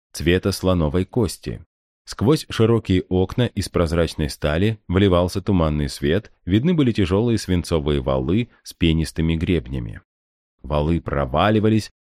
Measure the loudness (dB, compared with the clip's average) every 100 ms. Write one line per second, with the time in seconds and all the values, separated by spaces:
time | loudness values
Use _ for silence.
0 | _ -6 0 0 0 -2 0 0 0 0
1 | -2 -2 -2 -4 -12 -12 -14 _ _ _
2 | -16 -2 0 0 0 0 2 2 2 0
3 | 0 0 0 0 -2 -2 -4 -2 0 0
4 | 0 -2 -6 -4 -2 0 0 -2 -2 2
5 | 4 4 2 -2 0 2 2 0 -2 -2
6 | 0 0 -2 _ 0 0 2 2 2 2
7 | 0 2 0 0 0 -2 0 -2 0 -2
8 | 0 -2 0 0 -2 _ -18 -2 2 2
9 | 0 -2 -2 0 0 -2 -2 -8 -10 -14
10 | _ _ _ _ _ _ -4 -2 0 -2
11 | -2 -4 -2 0 2 2 2 0 -2 _